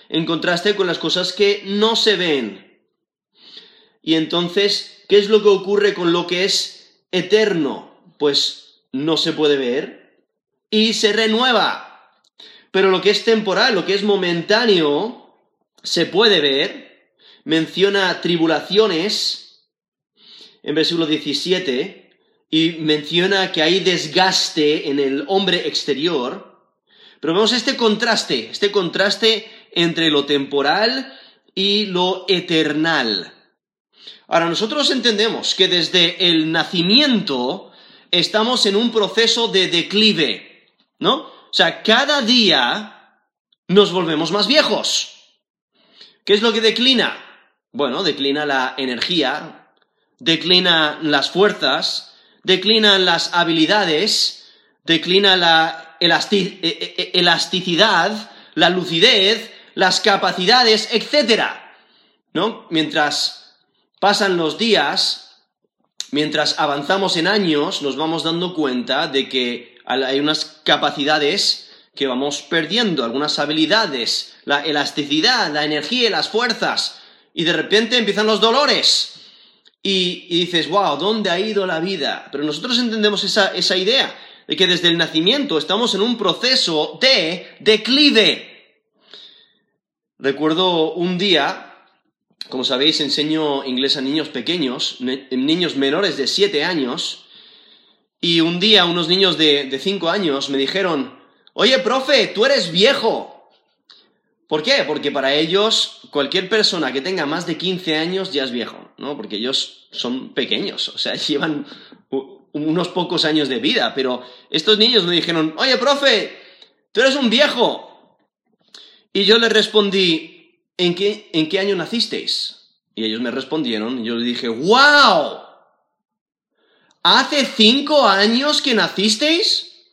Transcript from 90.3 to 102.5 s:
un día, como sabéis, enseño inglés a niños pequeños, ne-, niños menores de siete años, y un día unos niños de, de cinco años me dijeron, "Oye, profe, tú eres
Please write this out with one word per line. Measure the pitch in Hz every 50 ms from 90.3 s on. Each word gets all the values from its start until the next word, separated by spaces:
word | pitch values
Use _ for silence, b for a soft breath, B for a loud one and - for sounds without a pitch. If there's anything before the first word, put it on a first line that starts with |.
| 135 139 156 156 160 175 185 185 175 160 160 156 160
un | 175 170 185 180
día, | 175 202 202 170 143 139 170 190 - - - - - _ _ _ _ _ _ _ _ _ _ _ - -
como | - 127 131 120
sabéis, | 135 131 127 143 156 151 -
enseño | 147 135 - 151 147 156 156 156 156 147 139 139 131
inglés | 135 127 123 135 135 -
a | 147
niños | 131 135 147 160 143 -
pequeños, | - 127 110 156 175 180 - 143 139 143 - - - -
ne-, | 123 127 127 131 - -
niños | 131 127 135 151 165 180 175 151 127
menores | 139 139 135 147 185 202 175 139
de | 139 127
siete | 120 - 185 202 196 - 143 156
años, | 180 180 151 127 120 143 175 - - - - b b b b b b b b b b b b b b b b b b _ _
y | - 175 170 165
un | 160 170 175 180
día | 202 220 214 190 175
unos | 170 165 175 165
niños | 165 180 190 190 180 156 151
de, | 160 151 143 143 139
de | 131 135 131
cinco | - 190 202 185 170 165
años | 185 208 185 151 135 139 139 143
me | 139 139
dijeron, | 135 135 - 190 190 180 156 139 127 - - - b b b b b b b
"Oye, | - 190 247 262 -
profe, | - 220 254 269 262 294 285 240 190
tú | - 160 190 240
eres | 269